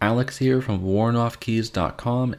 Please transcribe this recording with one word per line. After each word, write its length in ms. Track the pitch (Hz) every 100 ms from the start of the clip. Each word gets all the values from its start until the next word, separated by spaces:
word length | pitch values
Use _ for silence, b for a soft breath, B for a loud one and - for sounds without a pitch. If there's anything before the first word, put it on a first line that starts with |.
Alex 380 | - 117 127 -
here 240 | 131 127
from 200 | 127 98
Worn 340 | 92 101 117 117
off 220 | 117 -
keys 300 | - 113 110
dot 300 | 95 82 -
com, 360 | 120 123 127